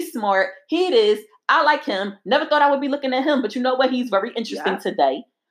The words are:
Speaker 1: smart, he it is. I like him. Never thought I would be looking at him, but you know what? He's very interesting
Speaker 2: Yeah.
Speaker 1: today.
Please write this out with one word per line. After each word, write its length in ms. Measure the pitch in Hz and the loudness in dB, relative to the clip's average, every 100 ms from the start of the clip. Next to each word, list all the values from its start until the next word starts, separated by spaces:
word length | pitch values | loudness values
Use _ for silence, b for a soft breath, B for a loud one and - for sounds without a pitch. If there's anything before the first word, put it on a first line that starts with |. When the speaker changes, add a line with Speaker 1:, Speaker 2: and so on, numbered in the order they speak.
| - | -2
Speaker 1:
smart, 420 | 240 202 190 - - - | -4 0 0 0 -4 -4
he 180 | 330 370 | -2 2
it 80 | |
is. 260 | 233 208 214 - b - | 4 4 2 -4 b 0
I 140 | 294 | 2
like 200 | 302 294 | 2 0
him. 300 | - 190 202 202 | -2 -4 -6 -8
Never 220 | 190 277 311 | 0 0 2
thought 160 | 294 | 2
I 80 | 285 | 4
would 100 | 269 | 2
be 80 | 277 | -2
looking 280 | 277 269 254 | -4 -2 -2
at 80 | |
him, 180 | 285 277 | 0 0
but 140 | 208 254 | 0 -2
you 60 | |
know 100 | 254 | -2
what? 160 | 254 262 | 0 0
He's 220 | 254 247 | 0 -2
very 180 | 196 226 233 | -2 -2 -6
interesting 380 | 226 - 175 | -8 -6 -4
Speaker 2:
Yeah. 40 | 190 | -4
Speaker 1:
today. 460 | 190 - 139 143 - _ _ | -4 0 0 0 -8 _ _